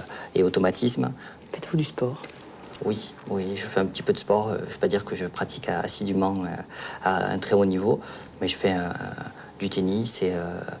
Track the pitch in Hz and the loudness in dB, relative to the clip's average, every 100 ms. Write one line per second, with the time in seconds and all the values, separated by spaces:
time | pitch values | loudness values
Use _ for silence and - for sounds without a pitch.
0 | - - - - 92 95 92 - 120 135 | -6 -10 -2 4 4 6 4 4 2 2
1 | 127 131 - - - - - 160 147 - | 0 -4 -14 -18 -12 -6 0 2 0 0
2 | 123 151 - - - - - - 107 107 | -2 -4 -12 -16 -18 -16 -12 -4 -2 0
3 | - - - 98 92 98 - 98 95 - | -2 -6 -4 -2 -2 -2 -2 0 0 0
4 | - 98 - 104 110 - - - 92 101 | 2 2 4 4 2 -2 -4 -2 0 0
5 | - 98 90 - 101 - - 87 90 - | -2 -4 -4 -2 -2 -2 -2 -2 0 0
6 | 101 95 95 95 87 85 - - - - | 2 2 2 0 -2 -6 -10 -10 -10 -2
7 | 92 95 95 101 - 101 98 92 104 - | 0 2 2 0 4 6 6 4 2 2
8 | - - - - 92 - 98 90 87 - | -2 -14 -12 -4 -2 2 2 2 0 -4
9 | 95 - - - - - 98 98 92 104 | -6 -8 -10 -12 -14 -4 -2 2 2 2
10 | 120 - 90 87 87 90 - - | 2 2 2 0 -2 -6 -8 -10